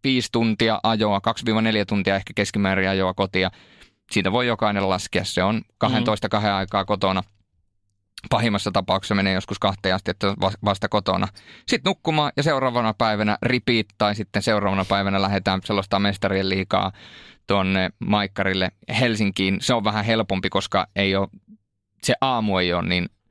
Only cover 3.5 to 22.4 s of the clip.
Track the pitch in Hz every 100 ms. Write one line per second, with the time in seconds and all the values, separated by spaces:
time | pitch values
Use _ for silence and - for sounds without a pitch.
3.5 | - - - - _ _ - 92 113 123
4.5 | 110 107 101 98 92 - 90 92 - 92
5.5 | 110 - _ 107 127 117 104 104 107 104
6.5 | 98 95 101 95 101 98 95 - _ _
7.5 | _ _ _ _ _ _ - - 113 113
8.5 | 101 - 98 92 95 - 101 98 92 -
9.5 | 101 101 98 95 92 - 87 101 98 98
10.5 | 107 104 95 - 104 101 92 98 - -
11.5 | - - 220 190 190 - 156 147 - 151
12.5 | 139 131 120 110 107 113 107 107 107 120
13.5 | 123 - 117 104 _ 104 104 98 208 151
14.5 | 107 98 98 92 98 98 98 98 98 98
15.5 | 95 - 101 98 98 101 95 95 95 95
16.5 | 95 95 98 95 - - - - - -
17.5 | 98 95 95 92 _ 117 104 98 - 95
18.5 | 95 92 _ - 104 123 107 104 95 95
19.5 | 95 - 120 104 107 107 113 107 95 92
20.5 | 98 - 98 - - 98 95 98 - _
21.5 | 214 _ _ _ _ - 123 135 123